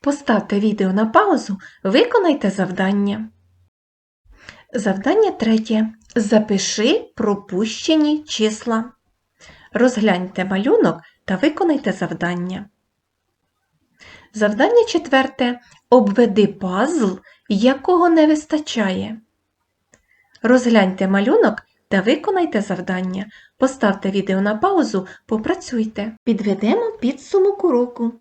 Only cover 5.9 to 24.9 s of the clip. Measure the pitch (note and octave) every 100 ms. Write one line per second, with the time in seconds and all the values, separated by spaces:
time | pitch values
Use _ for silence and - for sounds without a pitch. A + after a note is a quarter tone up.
5.9 | - _ - G#3 A3 G#3+ G3 - - A3
6.9 | G4+ - - A3 G3+ - F3+ A3 - -
7.9 | D#4 D4+ D4+ - - G#3+ G#3+ - A3 A#3+
8.9 | _ _ _ _ _ - - - G3 B3
9.9 | A#3 G#3+ F3+ F#3 - F#3 G3 A3+ A4+ A#3+
10.9 | - - _ - F#3 D4+ D4+ F4+ D4 -
11.9 | F#3 E3+ E3 F3 F3+ F3+ F#3 G3+ _ _
12.9 | _ _ _ _ _ _ _ _ _ _
13.9 | _ - - _ G#3+ G#3 G#3+ D#4+ A#4+ -
14.9 | E4+ - C4+ C4 - B3 A#3+ _ _ _
15.9 | B3 G3+ G3 A#3 G3 G3 - F#3 F#3 C4+
16.9 | E4+ G#3 F#3 _ _ _ G3+ A#3+ C#4 -
17.9 | F4+ F4 D#4+ D4+ D4+ - D4+ D4+ A#3+ G3
18.9 | F#3 G3+ A3 _ _ _ _ _ _ _
19.9 | _ _ _ _ _ A3+ B3+ A#3+ A3+ F#3+
20.9 | F#3 F#3+ G3 G#3 A4 D#4 G#3+ _ _ _
21.9 | G3 G3 D4+ - F#4+ E4+ G#3+ G3+ F3+ F3+
22.9 | F#3 F#3 F#3 G#3 - _ _ C4 C4 G#3+
23.9 | G3 G3 G3 F#3+ F#3+ G3+ G#3+ F#4 F#4+ A#3